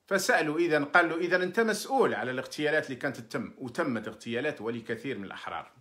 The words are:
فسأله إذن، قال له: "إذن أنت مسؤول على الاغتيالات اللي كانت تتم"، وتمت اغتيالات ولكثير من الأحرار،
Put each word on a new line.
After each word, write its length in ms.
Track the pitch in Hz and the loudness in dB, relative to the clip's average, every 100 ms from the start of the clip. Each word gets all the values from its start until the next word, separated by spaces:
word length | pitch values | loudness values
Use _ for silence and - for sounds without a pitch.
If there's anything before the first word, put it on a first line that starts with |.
| - | -2
فسأله 500 | 190 190 180 156 160 | 0 4 4 4 2
إذن، 280 | 170 151 | 4 2
قال 240 | 143 175 170 | 6 6 6
له: 80 | 165 | 2
"إذن 260 | 175 180 | 2 2
أنت 180 | 180 226 | 2 2
مسؤول 540 | 220 202 - 269 147 | 2 0 0 2 4
على 160 | 104 123 | 2 -4
الاغتيالات 560 | 127 127 - 147 156 127 | -4 -6 -2 0 0 0
اللي 100 | 127 | -4
كانت 200 | 143 135 | -6 -6
تتم"، 380 | 113 135 98 - | -8 -8 -8 -10
وتمت 500 | 127 175 156 113 107 | -8 -4 -2 -2 -6
اغتيالات 520 | 98 117 117 147 143 | -10 -6 -4 -2 -4
ولكثير 580 | 110 117 113 110 135 104 | -6 -6 -6 -6 -6 -8
من 60 | |
الأحرار، 460 | 95 - - 82 - _ | -8 -10 -10 -10 -12 _